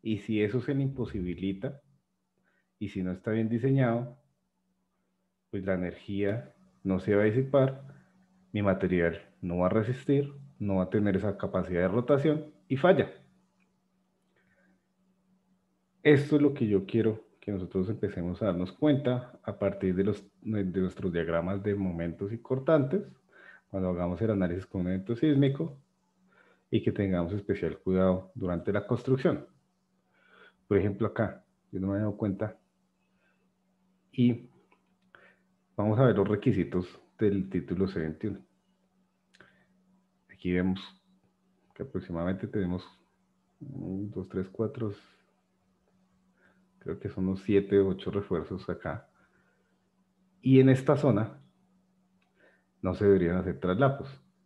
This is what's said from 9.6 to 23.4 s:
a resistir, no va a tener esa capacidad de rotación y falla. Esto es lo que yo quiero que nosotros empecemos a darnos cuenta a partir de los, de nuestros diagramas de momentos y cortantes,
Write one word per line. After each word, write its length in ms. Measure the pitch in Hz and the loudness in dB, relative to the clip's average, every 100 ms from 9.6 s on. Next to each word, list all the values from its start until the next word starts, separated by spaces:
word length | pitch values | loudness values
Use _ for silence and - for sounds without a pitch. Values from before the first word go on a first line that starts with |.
| 92 | 2
a 20 | |
resistir, 640 | 107 107 127 - 139 139 - - _ | 2 0 -4 0 0 0 -10 -20 _
no 160 | 104 | -2
va 80 | 95 | 0
a 60 | 92 | 0
tener 260 | 110 104 | 0 2
esa 220 | 92 104 95 | 0 -2 -4
capacidad 460 | 95 95 90 87 | -4 -4 -2 0
de 40 | 92 | 2
rotación 680 | 113 117 143 156 151 - _ _ | 0 2 2 2 0 -6 _ _
y 80 | |
falla. 340 | 131 175 156 101 - - _ _ _ _ _ _ _ _ _ _ _ _ _ 185 _ _ _ _ _ _ _ _ _ _ _ _ _ | 2 4 4 0 -8 -20 _ _ _ _ _ _ _ _ _ _ _ _ _ _ _ _ _ _ _ _ _ _ _ _ _ _ _
Esto 320 | 151 139 139 | 6 6 6
es 60 | 151 | 2
lo 120 | 143 | 2
que 140 | 139 113 | 2 2
yo 180 | 98 | 2
quiero 400 | 95 117 110 110 - _ | 2 2 2 -2 -12 _
que 140 | - | -8
nosotros 360 | 98 90 95 92 | -6 -4 -4 -2
empecemos 520 | 95 95 - 87 87 | -4 -4 -4 -6 -2
a 60 | 107 | -2
darnos 260 | 87 90 | -2 -4
cuenta 680 | - 151 135 123 123 - - | 0 2 2 0 -2 -6 -12
a 160 | - - | -10 -2
partir 380 | 98 95 95 | -2 0 -2
de 80 | 90 | 0
los, 260 | 98 101 - _ | 0 -2 -10 _
de 400 | - 107 92 92 | -6 -4 -2 -2
nuestros 320 | 92 - 95 | -2 -2 -4
diagramas 500 | 85 82 82 87 98 | -2 -2 -2 -2 -4
de 120 | 104 | -2
momentos 580 | 101 95 82 85 - 101 | -2 -2 -4 -6 -6 -8
y 60 | 117 | -8
cortantes, 680 | - 131 135 156 135 190 - - _ - | -4 -4 2 2 2 -2 -4 -18 _ -20